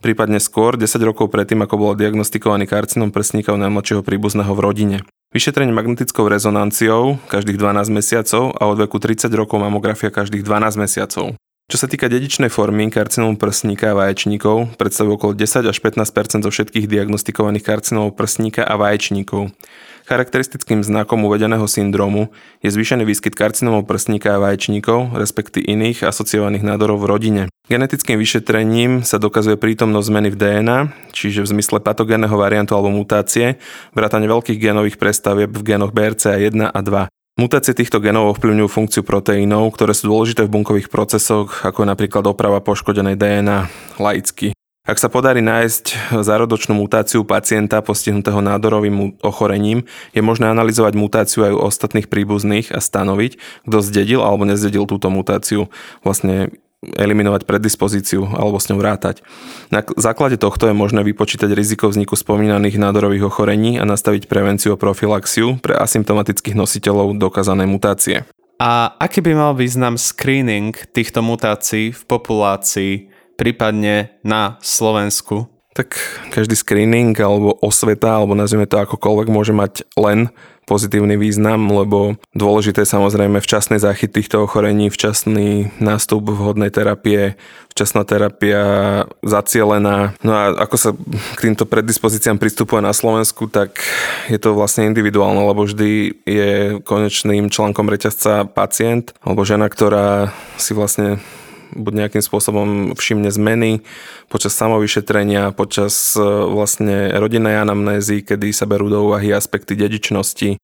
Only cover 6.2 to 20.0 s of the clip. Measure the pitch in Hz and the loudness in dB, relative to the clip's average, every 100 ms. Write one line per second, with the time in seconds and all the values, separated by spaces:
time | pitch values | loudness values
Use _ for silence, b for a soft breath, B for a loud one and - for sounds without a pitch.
6.2 | 104 104 107 104 101 - 113 110 131 139 | 2 2 2 0 0 0 2 2 2 -2
7.2 | - 101 104 101 101 101 101 104 104 113 | -4 -4 -2 0 0 0 0 -2 0 -2
8.2 | 107 110 131 - 104 104 107 104 113 110 | 0 0 0 0 0 0 0 -2 -2 -2
9.2 | 120 107 107 107 104 104 110 104 107 104 | 0 -2 0 -2 0 -2 -2 -2 -4 -4
10.2 | 101 104 101 104 110 107 104 - 101 - | -4 -6 -2 0 0 -2 -4 -4 -6 -6
11.2 | 92 113 _ _ _ - 131 139 127 123 | -8 -10 _ _ _ -6 -4 -2 0 0
12.2 | 139 - 123 - 104 104 107 107 104 - | -2 -2 0 0 0 0 0 0 -2 0
13.2 | 113 104 104 104 110 101 110 101 98 98 | 0 0 -2 -2 -4 -2 0 2 0 0
14.2 | 104 104 107 110 117 - 107 - 107 104 | -2 0 2 0 -2 -4 -4 0 0 0
15.2 | 104 101 107 131 110 101 110 117 107 - | -2 -2 -2 0 0 0 -2 -2 -2 -2
16.2 | 104 110 104 - 107 110 104 104 104 104 | -2 -2 -2 -2 -2 -2 0 0 0 -2
17.2 | - - 104 104 104 107 - 110 104 - | -4 -2 0 0 -2 -4 -2 -2 -2 -2
18.2 | 107 - 110 110 - 104 104 107 - 101 | -4 -2 -2 -2 -2 0 2 0 -2 -4
19.2 | 98 101 101 - B B B B | -4 -6 -6 -10 B B B B